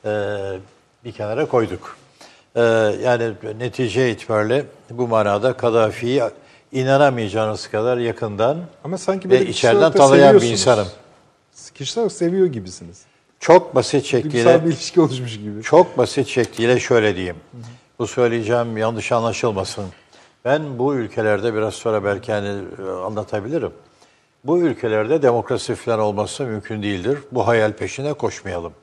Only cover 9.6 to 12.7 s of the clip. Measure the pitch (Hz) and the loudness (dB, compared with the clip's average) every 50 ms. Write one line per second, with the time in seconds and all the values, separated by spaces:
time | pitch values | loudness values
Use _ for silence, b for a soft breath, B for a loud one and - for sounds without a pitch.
9.6 | - - - - 160 160 - - 139 135 135 139 139 139 - 196 120 117 113 - | 2 4 4 6 4 4 6 6 6 8 8 8 8 10 8 8 6 4 0 2
10.6 | - 131 120 104 101 92 - - - _ _ _ _ _ _ _ _ _ _ - | 4 4 4 2 2 -4 -10 -18 -20 _ _ _ _ _ _ _ _ _ _ -20
11.6 | - - _ - 139 - - 226 233 196 - - 175 170 180 190 185 175 135 113 | -20 -20 _ -12 -12 -8 -4 -4 -4 -4 -2 -2 -2 -2 2 2 0 0 0 -6
12.6 | 92 95 | -10 -12